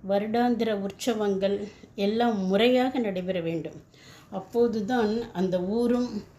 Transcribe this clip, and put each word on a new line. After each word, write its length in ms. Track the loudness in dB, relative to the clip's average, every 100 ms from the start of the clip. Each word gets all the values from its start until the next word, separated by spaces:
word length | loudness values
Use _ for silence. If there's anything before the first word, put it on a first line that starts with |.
வருடாந்திர 640 | 0 0 0 0 2 2 0 -2
உற்சவங்கள் 800 | -4 -4 -4 0 0 2 0 -2 -4 -14 -16 -2
எல்லாம் 420 | 0 2 0 0
முறையாக 560 | 2 4 4 4 2 0
நடைபெற 380 | -2 -2 -4 -4
வேண்டும். 360 | -2 -4 -6 -12 -20 -20 -20 -20 -12
அப்போதுதான் 800 | -12 -4 2 2 2 0 2 2 0 -4
அந்த 240 | -2 0 0 0
ஊரும் 380 | 0 2 2 -2 -6 -12